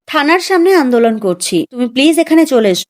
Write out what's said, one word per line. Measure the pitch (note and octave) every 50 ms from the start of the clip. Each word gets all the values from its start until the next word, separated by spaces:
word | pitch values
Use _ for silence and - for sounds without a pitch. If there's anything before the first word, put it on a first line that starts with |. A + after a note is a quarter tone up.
| _
থানার | - - D#4 C#4+ D4+ E4+ F#4
সামনে | - - F#4+ F4 E4+ F#4+ G4
আন্দোলন | E4+ C4+ B3 A#3+ A#3 A#3 A3+ A3 G#3+
করছি, | G3+ F#3 F3 F3+ - - F#3+ E3 - -
তুমি | B3+ A#3+ B3 A#3
প্লিজ | B3 B3+ C#4 D#4+ D#4 E4+
এখানে | D#4+ - D#4+ D#4+ D#4+
চলে | - C4+ A#3 A3 G3
এসো।" | F3+ - -